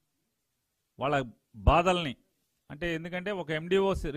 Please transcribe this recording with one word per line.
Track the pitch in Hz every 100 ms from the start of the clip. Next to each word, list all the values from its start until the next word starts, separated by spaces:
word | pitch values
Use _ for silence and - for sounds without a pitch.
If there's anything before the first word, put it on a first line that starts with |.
| _ _ _ _ _ _ _ _ _ -
వాళ్ళ | 131 143 123 - _ 107 98
బాధల్ని, | 156 175 180 156 113 _ _ _ _ -
అంటే | 147 175 160
ఎందుకంటే | 170 180 180 196
ఒక | 151 156
ఎండిఓ | 170 190 196 170 165